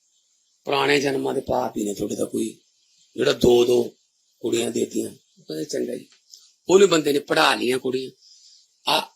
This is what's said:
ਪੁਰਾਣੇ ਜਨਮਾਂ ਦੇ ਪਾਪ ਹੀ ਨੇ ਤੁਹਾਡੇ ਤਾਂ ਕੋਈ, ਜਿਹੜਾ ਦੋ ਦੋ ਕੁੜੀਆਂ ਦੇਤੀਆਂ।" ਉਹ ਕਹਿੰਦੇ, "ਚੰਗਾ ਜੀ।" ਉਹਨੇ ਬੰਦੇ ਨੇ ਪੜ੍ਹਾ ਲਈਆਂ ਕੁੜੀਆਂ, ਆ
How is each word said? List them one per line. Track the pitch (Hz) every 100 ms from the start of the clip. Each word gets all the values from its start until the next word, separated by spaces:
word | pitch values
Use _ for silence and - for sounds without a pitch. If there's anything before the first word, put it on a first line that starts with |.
| _ _ _ _ _ _
ਪੁਰਾਣੇ | - 139 139 143
ਜਨਮਾਂ | 139 135 131
ਦੇ | 127
ਪਾਪ | - 123 123 120
ਹੀ | 104
ਨੇ |
ਤੁਹਾਡੇ | 101 104 107
ਤਾਂ | 110
ਕੋਈ, | 113 113 - _ _ _ _ _ -
ਜਿਹੜਾ | 135
ਦੋ | 131 123 120 120
ਦੋ | 120 113 - _ _ _ _
ਕੁੜੀਆਂ | 120 117 117
ਦੇਤੀਆਂ।" | 117 113 113 110
ਉਹ | 110 _ _
ਕਹਿੰਦੇ, | - 156 151
"ਚੰਗਾ | 135 120 120
ਜੀ।" | - _ _ - _ _ -
ਉਹਨੇ | 185 196
ਬੰਦੇ | 165 147
ਨੇ | 143
ਪੜ੍ਹਾ | - 160 147 107
ਲਈਆਂ | 113 131
ਕੁੜੀਆਂ, | 131 131 131 - _ _ _ _ _ _ -
ਆ | - -